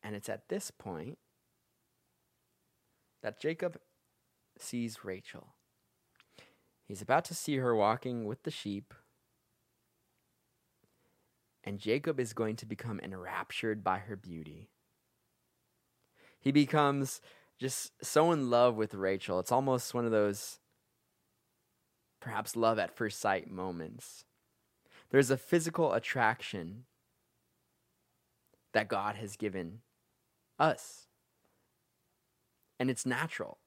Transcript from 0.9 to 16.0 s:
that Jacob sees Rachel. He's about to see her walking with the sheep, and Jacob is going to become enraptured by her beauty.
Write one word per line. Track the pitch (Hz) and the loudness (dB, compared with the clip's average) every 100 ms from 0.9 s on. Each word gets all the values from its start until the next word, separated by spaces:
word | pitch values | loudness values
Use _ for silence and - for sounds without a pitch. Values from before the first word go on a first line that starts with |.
| 92 123 151 _ _ _ _ _ _ _ _ _ _ _ _ _ _ _ _ _ _ _ _ | -8 -10 -14 _ _ _ _ _ _ _ _ _ _ _ _ _ _ _ _ _ _ _ _
that | 110 104 | -8 -4
Jacob | 151 165 180 - _ _ _ _ _ _ _ _ | -4 -2 -4 -6 _ _ _ _ _ _ _ _
sees | - 120 117 107 101 | -8 -4 -4 -6 -10
Rachel. | 92 - - - _ _ _ _ _ _ _ _ - - _ _ _ | -10 -10 -18 -18 _ _ _ _ _ _ _ _ -20 -20 _ _ _
He's | _ 98 | _ -12
about | 98 135 170 | 2 2 2
to | 170 | -8
see | - 139 | -2 0
her | 127 113 | 4 4
walking | 104 113 127 120 107 | 4 4 -2 -6 -6
with | 120 | -6
the | - | -8
sheep, | - - 101 - - _ _ _ _ _ _ _ _ _ _ _ _ _ _ _ _ _ _ _ _ _ _ _ _ _ _ | -8 -6 -6 -8 -20 _ _ _ _ _ _ _ _ _ _ _ _ _ _ _ _ _ _ _ _ _ _ _ _ _ _
and | - 101 | -10 -6
Jacob | 110 127 151 139 | 0 0 2 -2
is | 120 | -2
going | - 110 110 | 0 -2 -2
to | 110 | -8
become | 110 120 104 | -8 -6 -8
enraptured | - 95 90 90 95 - 117 107 | -8 -10 -6 -6 -6 -4 -2 0
by | 95 95 | 0 -2
her | 98 101 | -2 -12
beauty. | 95 82 76 78 101 _ _ _ _ _ _ _ _ _ _ _ _ _ | -10 -12 -12 -16 -20 _ _ _ _ _ _ _ _ _ _ _ _ _